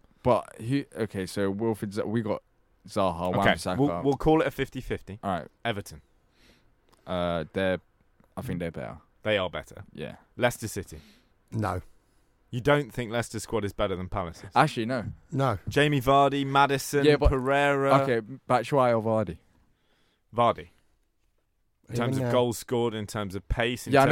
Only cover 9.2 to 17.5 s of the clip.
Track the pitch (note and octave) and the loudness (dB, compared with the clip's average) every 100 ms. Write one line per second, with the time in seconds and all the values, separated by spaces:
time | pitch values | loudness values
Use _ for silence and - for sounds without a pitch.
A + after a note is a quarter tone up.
9.2 | G#2+ G#2 F#2 D#2+ - - - - D2+ - | -2 0 0 -4 -10 -16 -18 -14 -14 -14
10.2 | _ - A#2+ - A2 - F2+ D#2 - _ | _ -2 -2 -2 -6 -8 -12 -14 -20 _
11.2 | _ _ _ A2+ G#2 F2+ - - _ _ | _ _ _ -4 -4 -4 -8 -18 _ _
12.2 | _ _ _ A#2+ A#2 D3 B2+ - A#2 A#2 | _ _ _ -2 2 2 0 -6 -4 -4
13.2 | A2+ A2 - A2+ G2+ - G#2 F2+ F2+ G#2+ | -4 -6 -6 -4 -4 -2 -2 -2 -6 -6
14.2 | F2 - G2 A#2+ D3 - A2+ B2+ G2 - | -8 -10 -2 2 2 0 -4 -4 -6 -12
15.2 | - C3+ C3+ G2+ - C#3 D3 D3 A#2+ C#3 | -8 -2 0 -2 -2 2 2 2 4 6
16.2 | C#3 C#3 C#3 C#3 C#3 C3+ - C#3+ C#3+ D3 | 4 2 0 4 4 2 -2 2 4 6
17.2 | D3 C3+ B2+ | 6 4 2